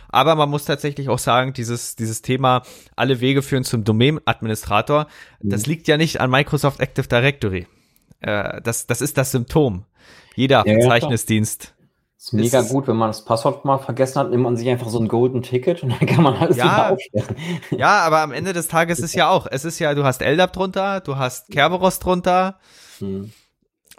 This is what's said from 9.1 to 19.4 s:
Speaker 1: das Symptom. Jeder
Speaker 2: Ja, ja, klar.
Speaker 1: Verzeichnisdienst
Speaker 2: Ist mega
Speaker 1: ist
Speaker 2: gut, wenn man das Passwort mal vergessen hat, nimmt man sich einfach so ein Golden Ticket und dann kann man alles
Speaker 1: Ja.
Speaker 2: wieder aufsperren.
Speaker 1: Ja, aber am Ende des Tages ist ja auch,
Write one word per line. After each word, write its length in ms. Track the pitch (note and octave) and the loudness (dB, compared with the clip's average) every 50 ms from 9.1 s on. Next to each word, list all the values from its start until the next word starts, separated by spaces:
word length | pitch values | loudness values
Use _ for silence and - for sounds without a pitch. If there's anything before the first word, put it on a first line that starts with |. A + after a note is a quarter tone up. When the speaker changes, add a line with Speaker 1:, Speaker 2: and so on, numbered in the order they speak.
| - C#3 | 0 -2
Speaker 1:
das 100 | C3 - | -2 0
Symptom. 560 | - B2 A#2 - - D#3 C#3+ B2 F#2 F2+ - _ _ _ _ - - - - _ _ | 0 -4 -2 0 2 2 2 2 0 -4 -10 _ _ _ _ -20 -20 -20 -20 _ _
Jeder 300 | - B2+ C3 C3+ A2+ G2 | -2 2 4 4 4 6
Speaker 2:
Ja, 80 | G#2 G#2+ | 6 6
ja, 60 | A2+ | 6
klar. 100 | A#2+ B2 A#2 | 6 6 4
Speaker 1:
Verzeichnisdienst 840 | A#2 A#2 C#3+ A#2+ A2 - - A2+ G#2+ G#2+ - - - - - _ _ _ _ _ _ _ _ _ | 4 2 0 -2 -2 0 0 0 2 0 0 -4 -8 -14 -18 _ _ _ _ _ _ _ _ _
Speaker 2:
Ist 160 | _ - - - | _ -10 -4 -2
mega 280 | G#2 A2+ A#2 C3+ B2+ | 0 0 2 2 2
Speaker 1:
ist 80 | A#2 A2+ | 2 2
Speaker 2:
gut, 180 | C3 C#3 - | 0 -2 0
wenn 80 | B2 A2 | 0 0
man 140 | A2+ A2+ A2 | 0 0 0
das 140 | G#2 - - | -2 -4 -4
Passwort 400 | - A#2 A2+ - C#3+ B2+ - - | -2 -2 0 0 -2 -2 -2 -2
mal 120 | C#3+ C3+ | 0 0
vergessen 400 | C3 - - A#2 B2 C3 B2+ - C#3+ | 0 -2 -4 -2 -2 -2 0 0 -2
hat, 120 | C3+ - | -2 0
nimmt 100 | B2 A#2+ B2+ | 0 0 0
man 140 | B2 A#2+ | 0 0
sich 100 | A2+ A#2 C3 | -2 0 -2
einfach 180 | D3+ B2 A#2+ A2 | -2 -2 -2 -2
so 80 | A2 | -2
ein 100 | A#2 A2+ G#2 | -2 -2 0
Golden 340 | A#2 A#2 B2+ B2+ C3 A#2+ A#2+ | 0 2 2 2 0 -2 -4
Ticket 400 | - B2+ B2 - F3 E3+ - - | -4 -4 -2 0 -2 -2 -2 -2
und 60 | B2+ | -4
dann 180 | A#2 - C#3 | -2 -2 0
kann 160 | - B2+ C#3+ D#3+ | 2 4 4 4
man 100 | C#3 B2+ | 4 4
alles 220 | - E3 D#3+ E3 | 2 2 2 2
Speaker 1:
Ja. 60 | A#2 B2 | 2 2
Speaker 2:
wieder 240 | D#3 G3 G#3+ A3+ G#3 F#3+ | 2 2 2 2 0 0
aufsperren. 420 | - - - - A2 - - A2 - D#3+ F3 F3 D3 - - C#3+ | -4 -6 -6 -6 -4 -4 -6 -8 -8 -6 -6 -6 -6 -6 -6 -4
Speaker 1:
Ja, 220 | A#2+ C3 E3+ G#3 G3+ | 0 2 4 4 4
aber 220 | E3+ D#3+ D#3 D#3 | 4 2 2 2
am 100 | D#3 D3 | 0 0
Ende 220 | A#2+ C#3+ E3+ G3 F3+ | -4 -6 -6 -4 -4
des 140 | F3 D#3+ - | -4 -4 -2
Tages 300 | E3 E3 E3+ E3 E3+ - | 0 0 0 0 -2 -4
ist 140 | F3+ D#3+ - | -4 -4 0
ja 160 | F3+ D#3+ D#3+ | 0 2 2
auch, 160 | F#3+ E3 | 2 0